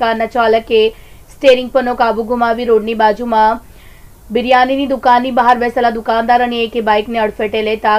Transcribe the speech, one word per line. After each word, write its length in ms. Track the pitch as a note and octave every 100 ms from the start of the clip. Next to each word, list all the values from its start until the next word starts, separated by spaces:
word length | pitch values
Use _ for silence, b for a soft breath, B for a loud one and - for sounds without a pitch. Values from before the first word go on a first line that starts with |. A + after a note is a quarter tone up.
કારના 260 | A#3 A3+ A3+
ચાલકે 480 | B3 A3+ A3+ A3 A3+ A3 B B B -
steering 420 | - C4+ B3 B3+
પરનો 240 | C4+ B3 A#3+
કાબુ 280 | A#3 G#3+
ગુમાવી 440 | A3 A#3+ A#3 A3+ A#3+
રોડની 260 | A3 G#3+ A3+
બાજુમાં 680 | G#3+ G#3 A#3+ A3 A3 A#3 b b b b b b -
બિરયાનીની 560 | A3 A#3+ B3+ B3+ C4+ C#4
દુકાનની 460 | C4+ B3+ A#3+ B3+ B3
બહાર 160 | A#3+ A#3+
બેસેલા 340 | A#3+ B3 A#3
દુકાનદાર 460 | A3+ A3 A3+ A3+ A#3+
અને 140 | A#3+ A#3
એકે 260 | A3+ A#3+ A3
બાઇકને 320 | G#3+ G#3+ A#3
અડફેટે 380 | G#3+ G#3+ G#3+ A3
લેતા 360 | G#3+ A3 A3